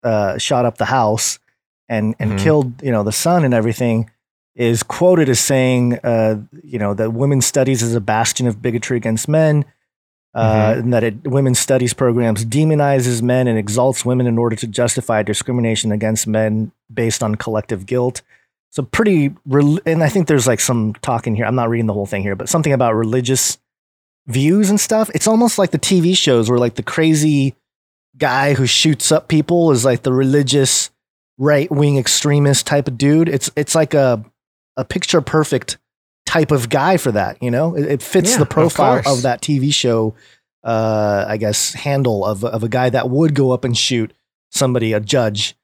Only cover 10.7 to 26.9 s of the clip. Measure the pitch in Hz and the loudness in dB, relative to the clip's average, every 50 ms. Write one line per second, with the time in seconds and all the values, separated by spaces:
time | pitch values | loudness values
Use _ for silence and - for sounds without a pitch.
10.7 | 113 123 117 120 123 117 107 117 104 110 - 147 127 139 139 131 123 - - - | 2 0 0 0 0 2 0 0 -4 -4 -8 -2 0 0 2 2 2 0 0 0
11.7 | 135 131 123 - - - 135 123 117 123 120 117 110 98 113 113 110 143 156 156 | 0 0 2 0 -2 0 0 0 2 2 2 0 0 -2 -2 -2 0 0 2 2
12.7 | 156 147 147 143 139 135 123 123 123 117 117 123 123 127 127 123 113 110 104 101 | 2 2 2 2 2 2 0 0 0 0 0 0 2 2 2 2 0 0 -2 -2
13.7 | 104 120 123 135 127 - - 123 127 127 127 123 113 113 117 117 120 107 - 113 | 0 2 2 2 0 -2 -2 -2 0 0 0 0 0 0 0 -2 -2 -4 -8 -8
14.7 | 101 - 120 117 - - 120 - 117 107 107 98 107 - - - 127 123 117 117 | -4 -2 -2 0 -2 -4 -2 0 0 0 0 0 -4 -6 -4 -4 -2 -2 0 0
15.7 | 113 107 - 110 104 104 107 110 110 110 - 110 107 107 110 110 107 110 110 107 | -2 -2 -2 -2 -2 -2 -2 -2 -2 -2 -2 -2 -2 0 0 0 0 -2 -4 -6
16.7 | _ _ _ _ 113 107 117 113 107 - 131 110 107 104 - - 110 107 - _ | _ _ _ _ -6 -4 -2 -2 -2 -2 -2 -4 -4 -4 -6 -6 -6 -6 -4 _
17.7 | 117 95 95 98 123 123 123 127 127 - _ _ _ _ _ _ _ _ _ _ | -8 -8 -6 -4 -4 -2 -2 -2 -4 -8 _ _ _ _ _ _ _ _ _ _
18.7 | _ - 139 - - - 233 208 196 165 147 - - - _ 147 131 143 147 147 | _ -8 -8 -6 -2 -2 0 2 2 2 2 0 -2 -6 _ 0 2 2 4 4
19.7 | 151 185 - 165 160 160 165 147 - 202 170 - 156 139 117 131 120 104 - - | 2 0 0 -2 0 2 0 2 2 0 0 2 2 2 2 2 0 0 0 -2
20.7 | 127 117 110 107 104 - - - 127 113 - 123 110 104 117 107 120 127 120 113 | 0 0 0 -2 -4 -6 -6 -4 -4 -4 -2 -4 -4 -2 -2 -2 -2 -2 -2 -2
21.7 | 117 117 117 110 101 104 101 98 - 101 95 101 98 95 - 98 - 165 151 151 | -2 -2 -2 -2 -2 -4 -4 -4 -4 -6 -4 -4 -6 -6 -6 -2 -2 0 0 2
22.7 | 139 123 127 120 110 107 113 110 113 127 127 117 135 123 - - - _ _ _ | 2 2 2 2 2 0 0 0 -2 -2 0 0 -2 -2 -2 -4 -6 _ _ _
23.7 | _ _ _ _ _ _ _ _ _ _ _ - 117 131 135 151 180 208 214 190 | _ _ _ _ _ _ _ _ _ _ _ -6 -2 0 2 2 4 4 2 2
24.7 | 208 208 - - 220 220 220 - - 156 - 220 220 220 240 233 - - 196 175 | 2 0 0 0 0 0 0 0 -2 -2 0 2 2 4 2 2 2 0 0 0
25.7 | - 151 - - 196 180 160 175 190 185 - 151 131 117 113 107 123 123 123 120 | 0 -2 0 2 2 2 2 2 2 2 2 2 2 2 4 2 2 2 2 0
26.7 | 113 - 113 - | -2 -4 -8 -6